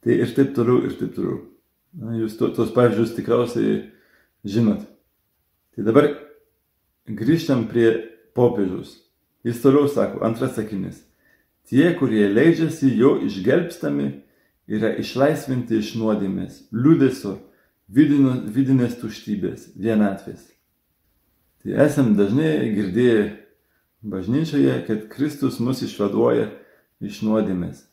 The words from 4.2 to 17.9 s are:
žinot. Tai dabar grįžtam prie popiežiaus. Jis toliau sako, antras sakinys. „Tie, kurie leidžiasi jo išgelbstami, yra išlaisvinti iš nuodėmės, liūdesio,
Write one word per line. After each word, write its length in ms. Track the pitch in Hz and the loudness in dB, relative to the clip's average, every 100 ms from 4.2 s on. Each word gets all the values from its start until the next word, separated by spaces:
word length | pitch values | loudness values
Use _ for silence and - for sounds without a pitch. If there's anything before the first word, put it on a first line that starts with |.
| _ _ 104 | _ _ -6
žinot. 400 | 101 113 - - _ _ _ _ _ _ _ _ - | 0 0 0 -6 _ _ _ _ _ _ _ _ -8
Tai 100 | 104 | 2
dabar 200 | 120 - - - - _ _ _ _ _ _ - | 4 4 0 -14 -20 _ _ _ _ _ _ -14
grįžtam 580 | 107 113 165 160 127 110 | -6 0 0 2 -2 0
prie 220 | 113 113 110 - - _ - | 2 2 2 -4 -18 _ 2
popiežiaus. 640 | 123 107 95 90 - - _ _ _ _ 117 | 2 2 -4 -4 -12 -20 _ _ _ _ -8
Jis 160 | 120 | 0
toliau 260 | 139 135 143 | 4 4 2
sako, 360 | 131 101 - 110 | 0 -2 -2 -4
antras 300 | 113 131 - | -2 -6 -4
sakinys. 480 | 107 101 92 - _ _ _ _ _ _ _ | -8 -6 -8 -10 _ _ _ _ _ _ _
„Tie, 280 | 127 165 170 | 2 2 2
kurie 300 | 127 107 101 | 0 2 2
leidžiasi 600 | 101 156 160 160 - 135 110 | 4 4 4 0 0 0 4
jo 180 | 127 - 110 | 4 2 -2
išgelbstami, 960 | 95 95 147 170 - 151 143 143 135 _ _ _ _ - | -4 0 0 0 -6 -6 -4 -4 -6 _ _ _ _ -8
yra 240 | 104 107 - | -4 -2 -2
išlaisvinti 840 | 113 123 139 160 - 127 120 113 | -6 0 0 0 -4 -6 -2 -2
iš 140 | 107 113 | -2 -4
nuodėmės, 720 | 110 101 98 95 90 - _ | -2 0 -2 -4 -6 -12 _
liūdesio, 680 | 107 131 160 135 - 104 90 - _ _ _ _ | 0 4 6 4 0 -8 -10 -14 _ _ _ _